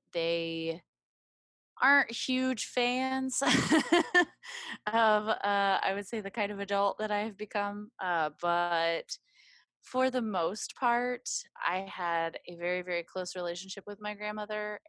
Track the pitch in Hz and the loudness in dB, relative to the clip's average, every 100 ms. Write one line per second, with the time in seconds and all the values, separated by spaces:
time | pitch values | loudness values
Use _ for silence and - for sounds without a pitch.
0 | _ 170 165 170 165 165 160 165 - _ | _ -2 0 0 -2 -2 -4 -4 -8 _
1 | _ _ _ _ _ _ _ - 262 285 | _ _ _ _ _ _ _ 0 4 6
2 | 262 226 - 254 262 247 - - 240 254 | 4 -2 -2 0 0 -2 -4 0 0 0
3 | 262 262 262 - 277 226 - 302 - 349 | 0 -2 -2 -2 2 2 4 2 4 2
4 | - 359 349 - - - - - - 220 | 4 4 4 0 -16 -12 -12 -8 0 4
5 | 226 214 208 - 208 202 196 190 - 196 | 6 6 2 0 0 2 4 2 2 -2
6 | 202 220 196 214 202 202 196 202 202 - | -4 -6 -4 -2 -2 -2 -2 2 2 0
7 | 214 208 220 196 208 208 202 208 208 - | -2 -2 -2 -6 -6 -4 -4 -4 -10 -8
8 | 185 175 156 151 175 175 175 170 165 165 | -2 0 0 0 0 2 2 2 2 0
9 | - - _ _ - - _ _ - 254 | -4 -14 _ _ -20 -20 _ _ -6 0
10 | 262 254 220 196 165 214 - - 247 240 | 2 2 0 0 0 -2 -8 -2 0 2
11 | 247 247 - - - - - 180 196 - | 0 -4 -6 -8 -10 -6 -2 -2 -4 -4
12 | 175 170 165 160 - 170 175 180 180 175 | -2 0 0 -4 -10 -6 -2 -2 -2 -4
13 | 170 - 180 185 175 175 190 - 190 202 | -4 -6 -6 -4 -6 -6 -8 -12 -12 -10
14 | 208 208 208 214 208 214 208 208 | -8 -6 -6 -6 -4 -4 -4 -6